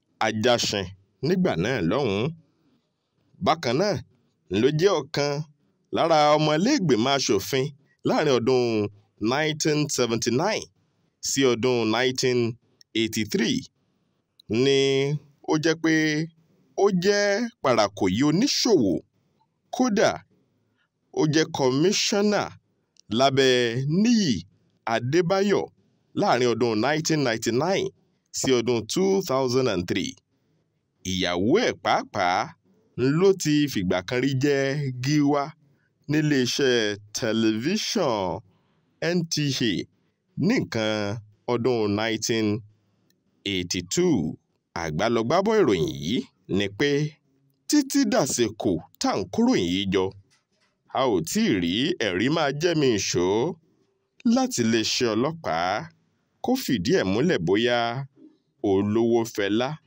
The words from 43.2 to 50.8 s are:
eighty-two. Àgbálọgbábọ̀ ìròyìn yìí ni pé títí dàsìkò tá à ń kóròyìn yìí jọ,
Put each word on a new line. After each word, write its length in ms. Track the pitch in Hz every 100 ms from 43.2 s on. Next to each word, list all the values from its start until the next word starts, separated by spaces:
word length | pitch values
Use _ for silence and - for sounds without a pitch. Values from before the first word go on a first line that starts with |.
| _ _ 98
eighty-two. 680 | 95 87 92 90 - 180 123 73 64 _ _ _ 90
Àgbálọgbábọ̀ 800 | 82 76 110 117 113 170 202 220
ìròyìn 320 | 151 92 78
yìí 240 | 69 76 127 - _ -
ni 180 | 92 101
pé 220 | 101 143 143 147 - _ _ _ _ -
títí 320 | 302 277 277 233
dàsìkò 680 | 233 143 - 113 - 110 82 - _
tá 100 | 262
à 80 | 160
ń 40 | 95
kóròyìn 360 | - 233 208 87
yìí 160 | 90 98
jọ, 140 | 95 95 - _ _ _ _ _ _